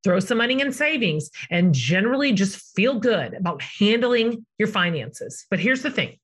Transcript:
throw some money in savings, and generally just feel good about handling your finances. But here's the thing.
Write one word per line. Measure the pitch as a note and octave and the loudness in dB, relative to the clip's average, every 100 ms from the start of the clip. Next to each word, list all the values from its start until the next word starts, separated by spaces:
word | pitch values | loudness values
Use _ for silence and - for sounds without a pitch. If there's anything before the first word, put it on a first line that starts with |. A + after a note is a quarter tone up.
throw | G3+ F#3 | 2 0
some | F#3+ A#3 | 0 0
money | A#3+ C4 | 2 0
in | C#4 | -2
savings, | C4 D4+ D#4 G#3+ D3+ D3 - - | 0 0 0 0 -2 -6 -12 -4
and | F3 F3+ | 2 4
generally | C#3 A#2+ F3+ G#3+ C4+ C#4+ | 4 2 2 2 2 2
just | G3 G3 - - - | 2 0 -4 -8 0
feel | A3 C4 | 0 2
good | B3 G#3 B2+ - | 2 0 -2 -4
about | F3 D3 | -4 -4
handling | - - G#3 A3+ B3 A#3+ A3+ A#3 - _ | -10 0 2 4 2 2 2 -2 -10 _
your | G#3 | -2
finances. | G#3 F3 D#3+ A2 - - - - | 0 0 -2 -6 -12 -14 -14 -4
But | F#3 | -2
here's | F#3+ C4 | 0 0
the | C#4+ | -2
thing. | - C3 - | -4 -6 -8